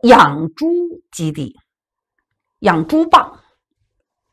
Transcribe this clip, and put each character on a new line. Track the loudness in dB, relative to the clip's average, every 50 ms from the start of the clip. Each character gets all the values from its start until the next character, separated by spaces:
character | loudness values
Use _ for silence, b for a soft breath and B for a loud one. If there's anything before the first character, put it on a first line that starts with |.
| 4
养 | 4 6 6 4 2 0 -4 -8 -8 -8
猪 | -6 -4 -2 -2 -2 -4 -6 -10 -14 _ _
基 | -14 -10 -8 -8
地， | -8 -10 -12 -14 -16 _ _ _ _ _ _ _ _ _ _ _ _ _ _ _ _ _ _ _ _ _
养 | -2 0 0 0 -2 -2
猪 | -2 -2 0
蚌， | 2 2 2 2 0 -10 -20 _ _ _ _ _ _ _ _ _ _ _ _ _ _ _ _ _ _